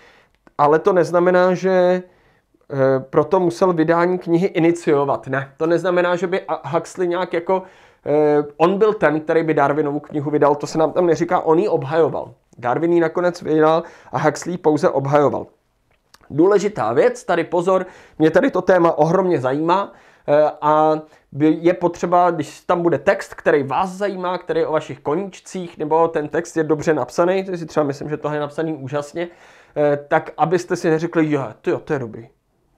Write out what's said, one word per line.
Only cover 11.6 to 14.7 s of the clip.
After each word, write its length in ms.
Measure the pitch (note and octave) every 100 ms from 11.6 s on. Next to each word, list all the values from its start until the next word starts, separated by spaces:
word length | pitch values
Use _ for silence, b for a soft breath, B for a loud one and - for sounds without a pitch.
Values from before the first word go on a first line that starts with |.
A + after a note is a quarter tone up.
| G#3
obhajoval. 640 | D#3+ C3+ E3 D3 E2+ - - _ -
Darwin 360 | A#2+ C3+ E3+
ji 60 | E3+
nakonec 420 | D#3+ F3+ F3 F3
vydal 420 | C#3 D#3 D#3 D#3+ E3 B B
a 80 | C3
Huxley 380 | D3 - E3 F3
pouze 320 | D#3